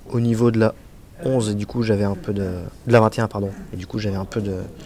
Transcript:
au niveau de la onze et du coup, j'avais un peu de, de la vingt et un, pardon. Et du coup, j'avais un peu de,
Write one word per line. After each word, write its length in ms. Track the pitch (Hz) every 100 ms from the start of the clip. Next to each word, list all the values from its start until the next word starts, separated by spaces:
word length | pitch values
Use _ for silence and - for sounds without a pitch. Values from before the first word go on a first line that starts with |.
| -
au 100 | 120
niveau 300 | 117 113 120
de 100 | 110
la 140 | 110 - - - - -
onze 280 | 131 131 107
et 20 |
du 140 | 104 104
coup, 160 | 120
j'avais 200 | 110 101
un 120 | 101 95
peu 180 | -
de, 160 | 98 95 90 87 - -
de 40 |
la 80 | 117
vingt 160 | 110 -
et 60 |
un, 60 | 110
pardon. 240 | 104 98 101 -
Et 40 | -
du 80 | 92
coup, 140 | 110
j'avais 160 | 104 95
un 100 | 95
peu 160 | 117
de, 160 | 101 92 90 -